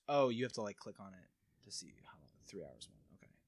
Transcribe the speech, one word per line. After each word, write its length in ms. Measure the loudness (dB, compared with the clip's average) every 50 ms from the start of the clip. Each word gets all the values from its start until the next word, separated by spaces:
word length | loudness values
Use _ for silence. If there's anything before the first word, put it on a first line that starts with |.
| _ 4
oh, 200 | 6 8 8 6
you 140 | 6 4 0
have 80 | 0 -2
to, 80 | -4 -4
like, 140 | -4 -6
click 220 | -8 -12 -14 -14 -14
on 140 | -16 -18 -18
it 160 | -20 -20 -20 _ _ _ _ _ _ -18
to 80 | -12
see 220 | -12 -12 -12 -12 -16 -20 -20
how 140 | -20 -20
long. 140 | -20 -20 -20 -20 -20 -18
Three 160 | -12 -10 -10 -10
hours 260 | -10 -12 -16 -18 -20
one. 80 | -20 -20 -20 -20 -20 -20
Okay. 100 | -20 -20 -20 _ _